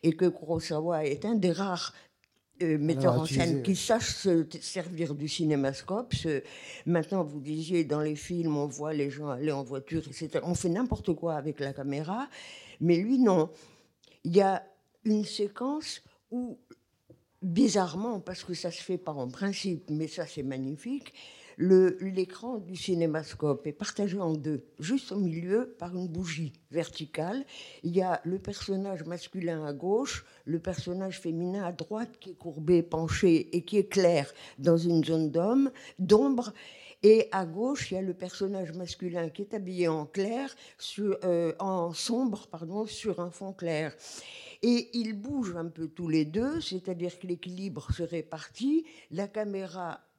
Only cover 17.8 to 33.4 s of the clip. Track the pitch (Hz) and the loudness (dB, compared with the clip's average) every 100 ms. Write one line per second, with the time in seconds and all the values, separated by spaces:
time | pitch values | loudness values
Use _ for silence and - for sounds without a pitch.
17.8 | 180 160 226 208 165 185 - 170 175 165 | 2 -2 -4 -4 -8 -12 -8 -6 -6 -8
18.8 | - 180 180 143 123 127 202 190 190 165 | -6 -4 -4 -6 -6 -4 -4 -2 -4 -4
19.8 | - 151 160 170 160 - 135 131 135 151 | -4 -4 -4 -6 -8 -6 -6 -4 -6 -6
20.8 | 240 277 - - - - - - 180 185 | -6 -8 -8 -20 -20 -20 -20 0 8 8
21.8 | 185 185 190 190 185 - 233 240 175 185 | 8 4 -4 -2 -2 -4 -8 -8 -8 -8
22.8 | - 175 165 156 147 - 151 135 151 147 | -2 2 2 0 -4 -4 0 0 -2 -8
23.8 | 202 - 202 190 170 156 147 147 - _ | -8 -2 -2 0 0 -2 -2 -4 -6 _
24.8 | 156 269 - 196 185 160 175 208 247 - | -2 -2 -2 -2 -2 -2 0 0 0 -8
25.8 | 175 180 180 165 180 151 156 - _ 127 | -8 -6 -4 -4 -4 -4 -6 -8 _ -4
26.8 | 123 - 151 - 165 247 277 - - - | -4 -8 -10 -6 -4 -4 -8 -14 -18 -8
27.8 | 175 175 185 165 170 190 196 202 - 190 | -2 0 2 0 -2 -4 -6 -10 -4 -2
28.8 | 196 185 156 175 - 190 175 160 151 143 | -2 -6 -6 -8 -8 -6 -4 -2 -4 -4
29.8 | 175 214 277 - - - - 160 175 175 | 0 2 0 -6 -10 -18 -4 -4 -2 -6
30.8 | - 180 190 180 170 165 180 196 180 175 | -4 -4 -4 -6 -4 -2 -2 -2 -4 -6
31.8 | 165 214 233 - 196 180 170 151 156 175 | -6 -6 -6 -10 -18 -12 -10 -6 6 6
32.8 | 170 160 165 - 190 160 | 6 -2 0 4 6 6